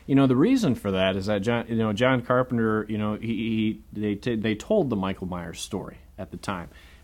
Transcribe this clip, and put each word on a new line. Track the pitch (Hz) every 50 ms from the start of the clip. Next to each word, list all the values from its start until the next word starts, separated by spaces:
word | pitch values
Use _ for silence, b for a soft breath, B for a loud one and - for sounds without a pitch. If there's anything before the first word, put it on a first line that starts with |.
| B
You | - 143
know, | 135 139
the | 131 127
reason | 123 160 233 269 262 220 143 113
for | - - 101
that | 95 95 95 95 95
is | 98 95
that | 107 107 101
John, | 95 120 120 117 - -
you | 117
know, | 113 110 110 104
John | 98 123 131 131 123
Carpenter, | 117 - 127 123 127 - 127 117 113 110 110 107 - -
you | 110 104
know, | 107 107 107
he, | - 110
he, | 113 113 101 113 113 110 110 110 107 104 - - - - 104
they | 107 104 101
t-, | 98 - 127 120
they | 110 104 110 107
told | 104 - - 214 214 160 131
the | 113
Michael | 98 95 95 95 - 95 87
Myers | 90 87 85 82 80 -
story | - - - 92 - - - - - - - -
at | 95 -
the | -
time, | 180 - - 98 87 85 - b b b b b b